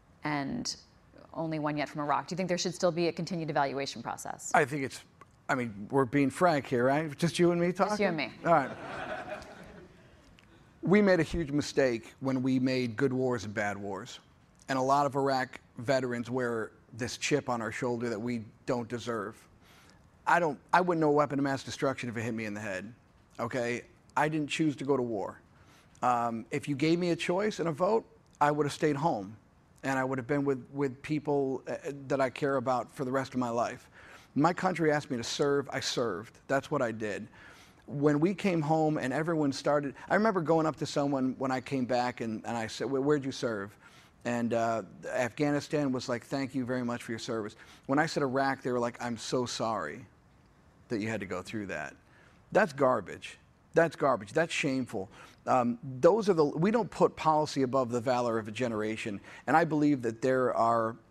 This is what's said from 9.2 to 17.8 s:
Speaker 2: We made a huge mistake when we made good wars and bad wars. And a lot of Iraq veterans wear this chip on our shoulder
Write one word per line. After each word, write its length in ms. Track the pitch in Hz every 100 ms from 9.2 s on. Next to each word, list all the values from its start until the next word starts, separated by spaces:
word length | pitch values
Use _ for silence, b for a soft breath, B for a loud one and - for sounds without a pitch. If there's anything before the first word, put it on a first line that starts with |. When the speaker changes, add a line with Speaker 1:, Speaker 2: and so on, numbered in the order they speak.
| - - - - - - - - - - - - - - b b
Speaker 2:
We 200 | 165 208
made 200 | 202 175
a 20 |
huge 280 | 156 175 143
mistake 640 | 143 - - 135 117 - -
when 240 | 131 131
we 160 | 131 131
made 380 | 127 131 123 107
good 160 | 139
wars 320 | 127 127 120
and 80 | 104
bad 240 | 104 101 101
wars. 420 | 101 95 123 - - _ _ _ -
And 100 | 135
a 40 |
lot 240 | 131 139
of 100 | 143
Iraq 440 | 135 139 131 127 - _ -
veterans 520 | 120 131 127 120 117
wear 420 | 127 120 117 107 - -
this 240 | 113 120 -
chip 320 | - 143 131
on 120 | 120
our 100 | 110
shoulder 380 | -